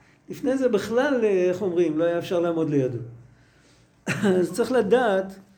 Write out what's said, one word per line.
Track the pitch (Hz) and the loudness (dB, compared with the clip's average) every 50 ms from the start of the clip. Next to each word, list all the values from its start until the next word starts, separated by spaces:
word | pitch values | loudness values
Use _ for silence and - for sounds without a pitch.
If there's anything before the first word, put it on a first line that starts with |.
| _ _ _ _ _ - | _ _ _ _ _ -16
לפני | - - - 254 262 269 | -12 -6 -2 -2 0 0
זה | 262 240 | 2 2
בכלל, | 208 190 202 202 226 240 269 294 277 240 220 | 0 0 -2 -2 0 0 0 2 0 2 2
איך | 214 196 185 180 180 180 185 214 | 2 2 2 2 0 0 -2 -2
אומרים, | 185 170 175 175 160 151 156 | -2 0 0 0 2 0 0
לא | 170 | 0
היה | 170 170 170 | 0 0 -2
אפשר | 160 - 185 170 | -2 -2 -2 0
לעמוד | 170 175 170 165 160 143 | 0 0 0 0 -2 0
לידו. | 147 139 131 123 120 113 - - - - - - - _ _ _ _ _ _ _ | 0 0 0 0 -2 -6 -10 -12 -16 -18 -20 -20 -20 _ _ _ _ _ _ _
<laughs> | _ _ _ _ _ _ _ - - 185 196 202 185 185 | _ _ _ _ _ _ _ -6 -4 0 0 2 2 2
אז | 175 165 180 | 0 0 -2
צריך | 240 226 233 262 | -2 -2 0 2
לדעת, | 240 214 190 220 262 254 220 196 190 190 190 - - - _ _ | 0 2 4 2 2 4 2 0 0 -2 -4 -8 -16 -20 _ _